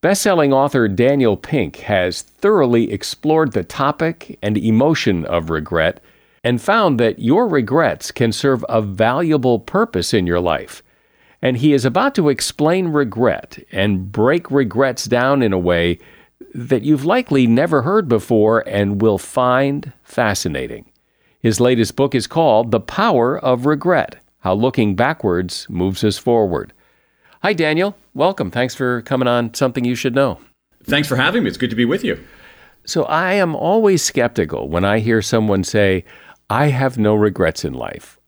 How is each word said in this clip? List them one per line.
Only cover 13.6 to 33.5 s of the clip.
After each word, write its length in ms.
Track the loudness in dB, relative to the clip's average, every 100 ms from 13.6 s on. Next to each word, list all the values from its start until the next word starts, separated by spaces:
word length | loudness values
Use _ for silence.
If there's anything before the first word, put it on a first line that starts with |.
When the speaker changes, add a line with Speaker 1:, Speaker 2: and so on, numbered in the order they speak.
| -10
Speaker 1:
and 400 | -2 0 0 -2
break 400 | 0 2 0 0
regrets 540 | 0 0 0 0 -2 -2
down 360 | 0 2 2
in 120 | 2
a 40 | 2
way 420 | 2 2 2 -2 -8 -20 _ _ -18
that 300 | -14 -2 -2
you've 220 | 2 0 2
likely 420 | -2 0 2 4
never 360 | 4 2 0
heard 260 | 2 0 2
before 520 | -2 2 2 4 2 0
and 340 | -2 0 2
will 160 | 2 0
find 760 | -2 -2 2 2 0 -2 -8 -18
fascinating. 880 | _ -2 -2 0 -4 -6 -8 -12 -18 _ _ _ _ _
His 220 | -2 2
latest 340 | 2 2 0 0
book 180 | 0
is 140 | 0 -4
called 440 | 0 2 2 2
The 100 | -2
Power 580 | -2 -2 0 2 0 0
of 260 | 0 0 0
Regret, 520 | 0 0 0 -2 -8 _ _
How 140 | -2
Looking 440 | 0 0 2 0 0
Backwards 680 | -2 0 -2 -2 -2 -8 -10
Moves 340 | -2 -2 0
Us 140 | -2 -2
Forward. 560 | 0 2 2 -2 -6 -18 _ _ _ _ _ _
Hi, 100 | -4
Daniel. 460 | 0 0 0 -2 -4 _
Welcome. 380 | -2 -2 0 -4
Thanks 220 | -2 -4
for 280 | -2 -4 -4
coming 260 | -4 -2 0
on 260 | 0 -2
Something 300 | -2 -2 -2
You 120 | -4 -2
Should 200 | -2 0
Know. 240 | 0 -2 -14 _ _ _
Speaker 2:
Thanks 260 | -4 -2 0
for 80 | 0
having 260 | 0 0
me. 60 | -2
It's 80 | -4
good 140 | -4
to 40 | 0
be 80 |
with 180 | 0 0
you. 220 | -4 -8 -10 -20 -20 -20 _ _ -8
Speaker 1:
So 180 | -4
I 300 | -2 -2 0
am 200 | 0 0